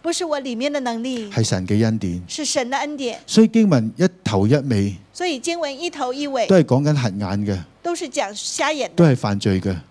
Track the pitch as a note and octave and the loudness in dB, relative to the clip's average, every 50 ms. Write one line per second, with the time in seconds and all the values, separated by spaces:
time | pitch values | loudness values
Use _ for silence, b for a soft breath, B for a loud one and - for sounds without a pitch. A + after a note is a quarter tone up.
0 | - E4 E4+ - F#4 D#4+ D4 C#4+ B3+ C4+ A#3+ A3 C4 D4 D4 C#4+ B3+ A#3+ A#3 A3+ | -6 -4 -4 -4 -4 -4 -4 -4 -4 -6 -4 -4 -4 -2 -2 -2 -4 -4 -4 -4
1 | A#3 C4 B3+ A#3+ A3 G3+ G3+ - G#2+ - G#2 F#2 F#2 F#2 G2+ G#2+ A2+ A2+ A2 G#2+ | -4 -6 -6 -6 -8 -6 -2 -2 0 0 -2 -4 -2 0 0 2 2 2 0 -2
2 | G2+ F2+ F2 F2+ F2+ - - - D4 - - C#4+ B3+ A#3+ C#4 C4+ C#4+ D4 D4+ C4+ | -4 -4 -6 -6 -8 -10 -10 -6 -6 -2 -2 -2 -2 -2 -2 -4 -4 -4 -6 -6
3 | C4+ A#3 - - - - - G#3+ A3+ A3 A3 A3+ A3 G3 D3+ A#2+ A2 A2+ - - | -6 -6 -6 -8 -10 2 6 6 6 8 6 4 4 6 4 4 2 0 0 0
4 | F3+ F#3 - - _ - A2 F#2+ G2+ A2 C#3+ C#3+ C3 C#3 A2+ G2 G2 G2+ F#2+ E2 | 0 0 0 -2 _ 0 2 2 4 4 4 2 2 2 0 2 2 0 -4 -8
5 | - _ _ - F4+ F4+ D4 B3 - E4+ E4+ E4+ D#4+ C#4+ C4+ B3+ E4+ F4 D4 D4 | -14 _ _ -6 -4 -4 -4 -4 -4 -4 -4 -4 -4 -6 -6 -6 -8 -8 -4 -4
6 | C4+ B3 B3+ C#4 D4 C#4+ C4+ B3 G#3+ F3 G3 F3+ C#3+ - B2 C3 C#3+ D3 D3+ C#3 | -4 -4 -2 -4 -4 -2 -2 -2 2 4 6 4 6 4 2 2 2 2 2 2
7 | B2+ A2 F#2 G2+ G#2 F2+ G2+ G2+ G#2 G#2 G2 F#2 D#2 - _ _ - F4 F4 E4 | 0 -2 -2 -4 -4 -2 -2 -2 -2 -2 -2 -4 -4 -12 _ _ -6 -6 -6 -4
8 | E4+ C4+ - D4 A3+ G3 G#3 G#3 - - - - D4 D4 D#4 C#4+ A#3 F3 - - | -6 -6 -4 -4 -4 -4 -6 -10 -10 -8 -4 -2 -2 -2 -2 -2 -4 -2 4 4
9 | E3+ D3+ B2+ A2+ - G#2+ G2+ G2 - G#2+ F#2+ F#2 F2 G2 F#2 E2 - _ | 6 6 6 2 0 -2 -2 0 0 0 0 0 0 -2 -4 -4 -8 _